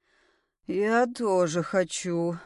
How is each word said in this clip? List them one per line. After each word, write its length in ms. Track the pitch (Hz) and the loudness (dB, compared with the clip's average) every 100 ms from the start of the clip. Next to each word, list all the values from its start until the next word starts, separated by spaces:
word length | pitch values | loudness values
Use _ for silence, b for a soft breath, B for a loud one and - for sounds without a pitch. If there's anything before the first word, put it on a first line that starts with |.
| _ _ _ _ _ _ - | _ _ _ _ _ _ -6
«Я 400 | 185 208 226 247 | -2 2 2 2
тоже 560 | 240 226 185 175 165 | 0 0 2 2 0
хочу», — 760 | 160 202 175 - 180 170 170 170 | 0 0 0 -4 -4 -2 -2 -4